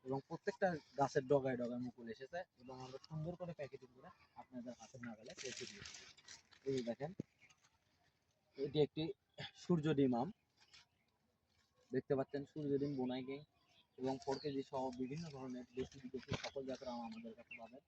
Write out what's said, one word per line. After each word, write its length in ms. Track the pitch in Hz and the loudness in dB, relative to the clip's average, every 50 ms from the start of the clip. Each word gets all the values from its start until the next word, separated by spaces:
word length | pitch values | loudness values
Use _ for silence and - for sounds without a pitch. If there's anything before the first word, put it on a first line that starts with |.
| _ 127 | _ 0
এবং 100 | 131 139 139 _ | 0 0 0 _
প্রত্যেকটা 400 | 165 165 _ 202 196 - 202 185 175 151 - - - 131 | -8 -4 _ -4 0 2 2 2 2 2 -4 -8 2 2
গাছের 240 | 139 131 - 151 135 127 | 2 4 4 2 6 8
ডগায় 260 | 143 139 131 135 127 120 | 6 6 6 4 0 0
ডগায় 200 | 123 117 123 123 123 | 0 -2 -2 -2 -2
মুকুল 220 | 123 - - 120 117 110 | -4 -6 -8 -10 -10 -8
এসেছে, 240 | - 135 131 - 175 185 _ _ _ | -10 -10 -8 -6 -6 -6 _ _ _
এবং 140 | 123 127 131 131 131 | -14 -14 -10 -10 -10
আমরা 140 | 131 131 135 - - | -8 -10 -12 -10 -6
সুন্দর 260 | 156 156 156 165 175 175 | -6 -4 -2 -2 -4 -4
করে 140 | 180 170 160 - | -6 -6 -4 -6
প্যাকেটিং 300 | 147 131 - 135 135 123 123 | -6 -8 -8 -12 -14 -14 -20
করে 140 | 127 135 175 - _ - _ _ - | -20 -20 -20 -20 _ -20 _ _ -16
আপনাদের 320 | - _ 131 123 117 123 117 - | -16 _ -10 -8 -8 -8 -10 -10
হাতের 220 | - - - 123 120 120 | -14 -16 -12 -10 -8 -8
নাগালে 260 | 113 107 107 127 180 - | -8 -10 -12 -14 -10 -6
পৌঁছে 240 | - 131 113 - 127 - | -6 -6 -4 -4 -8 -8
দিয়েছি। 260 | 104 101 98 - - - - - - - - - - - - _ - - _ 135 | -10 -12 -12 -12 -12 -14 -16 -16 -20 -20 -18 -18 -18 -18 -18 _ -20 -8 _ 0
এই 60 | 135 | 0
যে 60 | 131 120 117 | 0 0 -2
দেখেন, 220 | 113 - 139 156 196 _ - _ _ _ - - - _ _ - _ _ _ _ _ _ _ _ _ _ _ _ _ _ _ _ _ - | -2 -2 -4 -6 -4 _ -8 _ _ _ -20 -20 -20 _ _ -20 _ _ _ _ _ _ _ _ _ _ _ _ _ _ _ _ _ -2
এটি 200 | 135 151 135 151 147 | -2 2 8 8 8
একটি 180 | 135 _ - 156 165 - _ _ _ _ - - - - - - | 8 _ 0 0 0 -2 _ _ _ _ -10 -10 -10 -10 -14 4
সূর্য 220 | - 180 165 143 156 151 139 | 4 4 6 6 4 6 8
ডিম 160 | 139 131 123 117 | 8 8 8 6
আম, 100 | 127 175 220 _ _ _ _ _ - _ - - - _ _ _ _ _ _ _ _ _ _ _ _ _ _ _ _ _ _ _ _ _ | 2 0 -2 _ _ _ _ _ -20 _ -20 -20 -20 _ _ _ _ _ _ _ _ _ _ _ _ _ _ _ _ _ _ _ _ _
দেখতে 220 | - 131 - _ 143 131 | -2 -2 2 _ 2 2
পাচ্ছেন, 240 | 139 - - 143 143 - | 2 0 -2 -4 -4 -4
সূর্য 200 | - 156 151 143 139 135 | -6 -4 0 2 2 4
ডিম, 100 | 139 147 143 131 | 4 2 2 0
বোনাই 240 | 127 127 127 131 127 131 | 0 0 0 -2 -4 -6
কিং 120 | 135 143 151 _ _ _ _ _ - - - _ _ - | -8 -8 -10 _ _ _ _ _ -20 -20 -20 _ _ -2
এবং 160 | 127 131 135 131 - | 0 0 0 0 0
ফোর 140 | - 135 135 - | 0 0 0 0
কেজি 180 | 151 139 135 135 - | 0 0 0 -2 0
সহ 120 | - 135 131 131 127 123 | -2 0 0 0 0 -2
বিভিন্ন 240 | 127 123 139 160 170 160 139 | -2 -2 -2 -4 -6 -6 -8
ধরনের 300 | 135 131 131 127 127 123 - - 127 | -8 -6 -6 -6 -8 -8 -8 -4 -4
দেশি 200 | 131 - - 139 127 | -4 -4 -4 -12 -12
বিদেশি 280 | 123 - 127 - - - - - | -8 -8 -8 -4 -2 -4 -2 -2
সকল 180 | - - 139 135 131 | -4 -6 -4 -4 -4
জাতের 200 | 127 - 135 123 120 | -6 -4 -4 -6 -6
আম 60 | 120 117 113 | -4 -6 -6
আমাদের 260 | 110 113 113 113 110 - | -8 -8 -10 -10 -12 -14
কাছে 160 | - _ - - | -16 _ -14 -14
পাবেন। 220 | - 220 240 262 _ | -14 -14 -14 -18 _